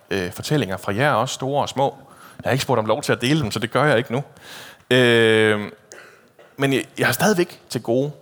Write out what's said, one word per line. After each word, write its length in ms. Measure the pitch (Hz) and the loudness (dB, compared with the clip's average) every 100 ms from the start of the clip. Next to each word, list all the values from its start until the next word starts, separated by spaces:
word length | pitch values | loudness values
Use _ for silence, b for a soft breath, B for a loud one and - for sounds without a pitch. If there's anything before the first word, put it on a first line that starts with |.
| _ | _
øh, 200 | 98 90 | -4 -4
fortællinger 460 | - - 151 98 92 | -8 -4 -2 -2 -4
fra 180 | - 101 | -4 -2
jer, 160 | 147 | 0
også 220 | 113 131 | 0 -2
store 280 | - 131 143 | -4 -4 -4
og 80 | 113 | -4
små. 280 | 127 135 - - B B B | -2 -2 -4 -20 B B B
Jeg 60 | - | -4
har 20 | |
ikke 100 | 131 | -2
spurgt 180 | - 117 | 0 0
om 60 | 107 | 0
lov 160 | 110 | -2
til 100 | - | 0
at 100 | 110 | -2
dele 180 | 120 160 | 0 0
dem, 100 | 113 | 0
så 80 | 110 | -4
det 120 | 117 | -2
gør 120 | - | 0
jeg 140 | 147 120 | 2 0
ikke 140 | 127 | 0
nu. 120 | 120 - B B B B B _ | -6 -6 B B B B B _
Øhm, 800 | 127 123 117 113 110 110 104 104 - _ B B B _ _ - - | 4 6 6 6 6 4 2 -4 -12 _ B B B _ _ -20 -4
men 160 | 139 | 0
jeg, 100 | 127 - - | 0 -2 -4
jeg 100 | - | -4
har 60 | |
stadigvæk 480 | 120 185 185 175 - _ | 0 0 2 -2 -6 _
til 120 | 127 | -8
gode 300 | 110 120 147 147 | -2 -2 -2 -8